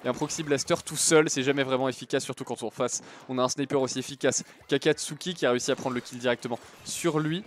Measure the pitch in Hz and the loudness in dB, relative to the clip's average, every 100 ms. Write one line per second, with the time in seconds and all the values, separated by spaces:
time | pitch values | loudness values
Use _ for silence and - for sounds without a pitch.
0 | 127 117 147 - 151 139 - 170 - 151 | -2 -2 -4 -4 -2 -2 2 -2 -2 -2
1 | - 160 160 147 131 139 131 127 131 123 | 6 6 6 2 2 2 2 2 0 -2
2 | 127 139 - 131 131 120 110 - 123 - | -2 -2 -2 -8 -6 -6 -8 -2 -2 -2
3 | - - - 127 127 - 135 143 127 127 | -10 -18 -6 0 0 0 0 0 0 -2
4 | 123 139 135 - - - - 143 160 151 | -8 0 2 2 -6 -20 0 2 4 2
5 | - 151 180 175 139 123 135 131 135 123 | -2 -8 -8 0 2 2 2 -2 -2 -4
6 | - 123 123 120 123 117 - - - - | -6 -4 0 0 -2 -8 -10 -16 -10 -2
7 | 170 151 156 170 | 0 2 0 -2